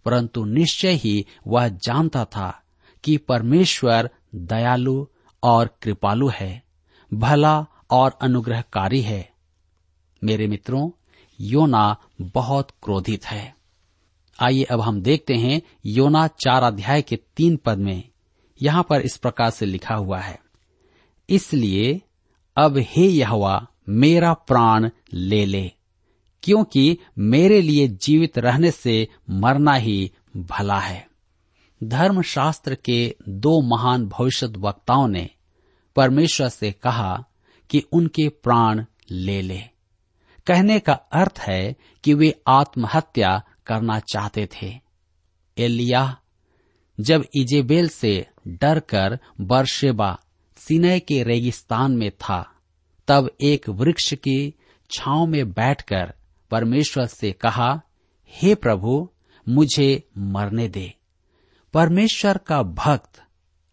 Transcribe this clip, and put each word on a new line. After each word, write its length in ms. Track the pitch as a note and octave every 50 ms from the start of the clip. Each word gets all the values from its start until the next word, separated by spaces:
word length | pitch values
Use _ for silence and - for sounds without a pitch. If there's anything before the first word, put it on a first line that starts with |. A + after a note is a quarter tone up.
| _
परंतु 400 | A#2+ A#2+ B2 A#2+ A2+ - B2 A2
निश्चय 460 | G#2 G#2+ C#3+ E3+ D#3 - - - F#3
ही 340 | F3+ C#3+ - A2 G#2 G#2 G2 - - _ _ -
वह 200 | G#2+ A#2+ B2 A#2
जानता 580 | F#2+ F2+ - A#2+ A#2+ C#3+ D#3+ D#3+ - C3+ A2+
था 380 | - - G#2+ F#2+ F2+ - - _ _ _ _ _ _ _ _ -
कि 140 | D3+ D#3 C#3+
परमेश्वर 920 | - - C3 A#2 A2 A#2 C#3 E3+ F#3 E3+ - - - B2 A#2 A2+ A2+ A#2+ - _ _ _ -
दयालु 720 | F2+ F2 F2 A2 A2+ A#2 A#2+ B2+ B2 B2 C3 C3 C3+ C#3+ - _ _ _ _ _ _ -
और 340 | B2 A#2 A#2 A#2 A#2 - _
कृपालु 480 | - A2+ G2+ - - G2+ G#2 A#2 C#3 C#3
है, 340 | A2 - G2+ F#2 F#2 A#2+ - _ _ _ _ _ _ _ _ _ -
भला 540 | G#2+ A2+ A#2+ D3 D3 D3 D#3 D#3 D3+ D3+ - _ _ _ -
और 300 | B2 B2+ C3 C3+ - -
अनुग्रहकारी 800 | - B2+ B2+ B2 A#2 A#2 A#2 A#2+ A#2+ - - G#2 F#2+ G2 A#2+ C3+
है। 320 | B2 G#2 G#2+ G2 F2+ - _ _ _ _ _ _ _ _ _ _ _ _ _ _ _ _ _ _ -
मेरे 240 | G#2+ G#2+ G#2+ G#2+ G#2
मित्रों, 440 | G#2 G2+ - - B2+ C3+ D3 E3+ F3 _ _ _ _ _ _ _ _ -
योना 580 | G#2 G2+ A#2 D3 D#3+ D3 B2+ A2 G#2+ G#2 G#2+ - _ _ _ -
बहुत 500 | F2+ F2+ - B2 A#2+ A#2+ C#3 C#3 C#3 - _ _ -
क्रोधित 420 | - G2+ F#2+ F#2 - A2 F#2+ -
है। 300 | - A2 G#2 G2+ - - _ _ _ _ _ _ _ _ _ _ _ _ _ _ _ _ -
आइए 240 | B2 B2 C3 C3 C3+
अब 180 | - B2+ A#2
हम 200 | G#2+ A#2 A2 G2+
देखते 320 | F#2 A#2 D3+ D#3 - - C3+
हैं 280 | A#2+ A#2 B2 C#3 D#3+ - _ _ _ -
योना 420 | A2 G#2 A#2+ C3+ C#3+ D3+ D#3 D#3+ D#3
चार 360 | - - - C3+ B2+ C3 B2
अध्याय 380 | A#2+ G#2+ G2+ G2 G#2+ C#3 D3
के 140 | C3+ - -
तीन 420 | A2+ - _ _ - D#3+ E3+ E3 C#3
पद 200 | - - A2 G2
में। 320 | G2+ G2 F#2+ F2+ F#2 - _ _ _ _ _ _ _ _ _ _
यहाँ 220 | C3+ C#3+ D3+ F3 F3 -
पर 120 | D3+ C#3
इस 160 | - B2+ - -
प्रकार 320 | - B2 - - A#2+ A#2
से 160 | A2+ - A2
लिखा 300 | G2 F#2 F#2 - - A#2
हुआ 240 | G#2+ G2+ F#2 F#2+ F#2
है, 200 | F#2 F#2+ F2 - _ _ _ _ _ _ _ _ _ _ _ _ _ _ _ _ _ -
"इसलिए 720 | F#3+ G3 - - - C#3+ A#2 G2+ F#2+ F#2+ G#2+ B2 D3 F#3+ - _ _ _ _ _ _ _ _ _ _ -
अब 200 | D3+ D#3 C#3 C#3
हे 300 | B2 - - D#3 F3+ G3
यहोवा 600 | F#3 D3+ B2+ G#2 A#2 G#2+ G2+ G2 F#2+ F#2+ A#2+ - _ _ _ -
मेरा 440 | G2+ A2 C3 D3+ E3 E3+ E3+ E3+ E3
प्राण 560 | - _ - C3+ B2 A#2 A2+ A2 A2 A2 A2+ - _ _ _ -
ले 320 | F2 F2+ F#2+ G#2 G#2+ G2+
ले, 260 | G2 G2 G2 F#2+ F2+ - _ _ _ _ _ _ _ _ _ _ _ _ _ -
क्योंकि 540 | - G3+ A3 G#3+ - - C#3+ C3+ D3+ E3+ E3+ - - _ -
मेरे 440 | G2+ G#2+ A#2+ C#3+ E3+ G3 G#3+ G#3
लिए 260 | F3+ D#3 D3+ D3 C#3+ C3
जीवित 500 | G2+ F#2 - - D3+ D#3 E3 D#3+ - -
रहने 340 | A2+ B2 B2 C#3 E3 E3+
से 360 | D3 - - B2 A2+ A2 A2 - - _ _ -
मरना 440 | F#2+ F#2+ G2+ B2 C#3 C#3 D3 D3 C#3
ही 380 | C3 A2+ A2 G#2 G2 F#2+ F2+ - _ _ _ - G#2
भला 420 | F2 E2+ - - G2+ G2+ G2+ G2
है।" 320 | - - F#2 F#2 - _ _ _ _ _ _ _ _ _ _ _ _ _ _ _ A#2
धर्मशास्त्र 920 | A2 A#2 C3 E3 G3 G3 F#3 E3+ - - C#3+ C3+ D#3 D#3 - - - C3
के 400 | - - - A#2+ A#2 A#2+ A#2 - - - -
दो 320 | G2 G2 A2 D3 D#3+ D#3+
महान 460 | C#3 A#2+ A#2+ A2+ A2+ B2 B2+ B2 A#2 G2
भविष्यद्वक्ताओं 1000 | F#2+ - B2 C3 B2+ - - A2 G#2+ F#2+ G2 G2+ G2+ - _ - A#2+ C#3 C#3 A#2
ने 220 | G2 F2+ E2+ - - _ _ _ _ _ _ _ _ _ _ _ _
परमेश्वर 540 | - C3+ C3 B2+ C#3+ D#3+ E3 - - C#3+ B2
से 220 | - - - G#2
कहा 540 | G2+ - - B2 A#2+ A2+ G#2 F#2+ F#2 F#2+ B2+ - _ _ _ _ _ _ _ -
कि 140 | - D3 - -
उनके 380 | - E3+ E3+ D#3+ - - D3+ D3
प्राण 560 | - _ - B2 B2 A#2 A#2 A2 G#2+ A2 A2 - _ _ _ _
ले 300 | F#2 F#2 F#2 G2 G2 G2
ले। 200 | F#2+ F#2 F#2 F#2 - - _ _ _ _ _ _ _ _ _ _ _ _ _ _ _ -
कहने 320 | F3 F3+ F#3+ G#3 A3 G#3
का 140 | - - C#3
अर्थ 460 | - - _ - D3+ F#3+ F#3 - -
है 360 | - G#2 F#2+ F#2 F#2 G#2+ C3+ - _ _ _ _ -
कि 100 | D3 D3
वे 280 | D3 D#3 D#3 D3+ - _ -
आत्महत्या 960 | C3 C3+ C#3+ - - B2+ A#2 A2 - D#3+ D#3+ - - B2 G#2 F#2 F#2 G#2+ - _ _ _ _
करना 340 | - A#2 A2+ A2+ A2+ G#2+ A2
चाहते 500 | - - - G#2+ G#2 G#2 - - G#2 - - -
थे। 180 | - F#2+ A2 B2+ _ _ _ _ _ _ _ _ _ _ _ _ _ _ _ -
एलिय्याह 580 | A#2+ A#2+ A#2 A#2 A#2+ A#2+ B2 B2 C3+ C3 B2+ - _ _ _ _ _ _ _ _ _ _ _ _ _ _ _ -
जब 260 | G#2+ A#2+ E3 D#3 C#3 - -
इजेबेल 540 | C#3+ C3+ B2 C#3 D3 C3+ A#2 D3 E3+ F3 E3
से 380 | - - - A2 G2+ F#2 - - _ _ _ -
डरकर 720 | F2 E2+ - C#3+ D#3+ D#3+ - - - G2+ F#2+ F#2+ A2+ B2 - _ _ -
बरशेबा 800 | G2+ F2+ A#2+ C3 C3+ C3 - - - C#3 A#2+ G#2 G#2+ G2 F2+ - _ _ _ _ _ _ _ -
सीनै 420 | - - D#3 E3 E3+ F3+ F#3 F3+
के 240 | F3 - D#3 C3+ B2
रेगिस्तान 680 | A#2 A#2 A#2+ A#2 B2 A2+ - - _ A2+ A2+ C3 C3+
में 200 | C3 A#2+ A2 G2+
था, 420 | - _ - - G2 F2+ F2 - _ _ _ _ _ _ _ _ _ _ _ -
तब 240 | C#3 C#3+ C3+ B2 - -
एक 280 | C#3+ C#3+ D3 C#3 - -
वृक्ष 440 | G#2 F#2+ A#2+ D#3+ E3 - - - D3+
की 400 | C3+ - C#3 C3+ C3+ C#3+ C#3+ D3 _ _ _ _ _ _ _
छांव 340 | - - - C3+ C#3 D#3 E3+
में 260 | E3 D#3+ D3 C3+ G#2+
बैठकर 640 | F#2 G#2+ A2+ C3 C#3+ - - - G#2 F#2+ F2 F2 - - _ _ _ _ _ _
परमेश्वर 540 | A#2 A2+ A#2 A2+ B2 C#3 D3+ - - - B2
से 260 | A2+ - - - G#2
कहा, 500 | F#2+ - - A#2 G#2+ B2 A#2+ A#2+ C#3 D#3+ - _ _ _ _ _ _ _ _ _
"हे 280 | - - - F#3+ G#3
प्रभु, 540 | G3+ - - A2 F#2+ F#2 A2+ B2+ D3 E3+ F3+ _ _ _ _ _ _ _ A2+
मुझे 600 | B2 C#3 D#3 C#3 - D3+ C#3+ C3+ C#3 C3+ - _ _ G2+
मरने 500 | G2+ G2 G2 G2 G#2 G2+ G#2 A#2 A#2 G#2+
दे।" 300 | F#2 G2+ F#2 F2 - _ _ _ _ _ _ _ _ _ _ _ _ _ _ _ -
परमेश्वर 640 | D#3 E3 E3+ E3+ F#3 G#3+ A3 - - - G3+ G3 F#3+
का 260 | - - D#3+ C#3+ A#2+
भक्त 600 | F2+ E2+ - - D3+ D3 A#2+ - _ _ - _ _ _ _ _ _ _ _ _ _